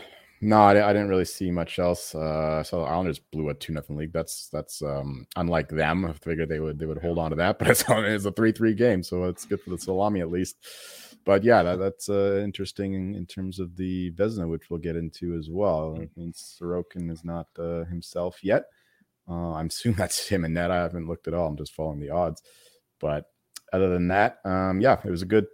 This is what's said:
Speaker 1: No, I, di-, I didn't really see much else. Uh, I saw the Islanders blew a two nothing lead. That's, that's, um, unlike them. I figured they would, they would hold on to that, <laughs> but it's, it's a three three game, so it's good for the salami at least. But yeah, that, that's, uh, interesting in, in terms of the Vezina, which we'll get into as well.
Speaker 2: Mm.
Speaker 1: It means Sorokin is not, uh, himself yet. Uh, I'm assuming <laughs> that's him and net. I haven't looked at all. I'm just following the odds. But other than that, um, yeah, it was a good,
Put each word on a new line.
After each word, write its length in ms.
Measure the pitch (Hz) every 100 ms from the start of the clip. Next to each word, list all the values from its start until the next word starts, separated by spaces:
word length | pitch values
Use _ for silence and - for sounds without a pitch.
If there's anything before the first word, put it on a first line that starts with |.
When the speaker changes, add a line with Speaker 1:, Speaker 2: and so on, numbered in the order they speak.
| - - _ -
Speaker 1:
No, 180 | 107 107
I, 100 | 104
di-, 120 | 101 104
I 60 |
didn't 160 | 104 101
really 160 | 92
see 260 | 90 - 95
much 280 | 87 82 -
else. 360 | 90 87 -
Uh, 440 | 80 78 78 78 78
I 20 |
saw 220 | 76 87
the 60 | 73
Islanders 280 | 85 92 73
blew 300 | _ 78 73
a 60 |
two 180 | 71 -
nothing 240 | 76 - 73
lead. 160 | 78
That's, 380 | 82 80 - -
that's, 320 | 76 76 -
um, 440 | 76 71 69 65 - -
unlike 340 | 85 82 71
them. 340 | 78 78 87
I 80 | 90
figured 380 | 76 - 80 78
they 100 | 78
would, 180 | 78 73
they 60 |
would 140 | 80 78
hold 200 | 85 85
on 120 | 80
to 60 | 78
that, 220 | 90 110
<laughs> 0 |
but 100 | -
it's, 160 | - -
it's 380 | 113 104 107 101
a 60 |
three 200 | 95 110
three 220 | 107 113
game, 280 | 104 120 95
so 220 | 85 90
it's 220 | 90 87 -
good 160 | 101
for 80 | -
the 80 | 87
salami 420 | - 92 104 101
at 100 | 82
least. 260 | 87 92 - - - - - - -
But 180 | - 117
yeah, 200 | 110 113
that, 160 | 87 90
that's, 320 | 98 98 -
uh, 320 | 101 98 98
interesting 480 | 104 - 95 - 98
in, 220 | 95 92
in 100 | 101
terms 340 | 90 - 95 92
of 180 | 90 87
the 340 | 92 92 90
Vezina, 340 | 85 104 113 82
which 220 | 82 -
we'll 100 | 85
get 160 | 85
into 400 | 82 82 - 87
as 140 | 85 78
well. 460 | 87 101 80 78 80
Speaker 2:
Mm. 60 |
Speaker 1:
It 80 | 82 -
means 420 | 85 - - -
Sorokin 500 | 87 87 85 92 85
is 140 | 80
not, 220 | 85 85 80 -
uh, 260 | 85 85
himself 600 | 82 87 - 87 90 -
yet. 200 | 95 120 - _ _ _ _ _ -
Uh, 260 | 85 85
I'm 160 | 80 82
assuming 280 | - 120 92
<laughs> 20 |
that's 300 | 90 - -
him 160 | 98
and 80 | 82
net. 180 | 82 87
I 120 | 90
haven't 260 | 85 87 82
looked 200 | 82 -
at 60 |
all. 120 | 85 82
I'm 100 | 76
just 180 | 78
following 240 | - 78 73
the 120 | 71
odds. 320 | 82 85 80 - - _ _ _ _
But 300 | 78 73 - _ _ - _
other 160 | 95 95
than 200 | 90 87
that, 320 | 95 113 -
um, 380 | 98 92 95 95
yeah, 160 | 123 117
it 80 | 101
was 120 | 87
a 40 | 92
good, 200 | 110 101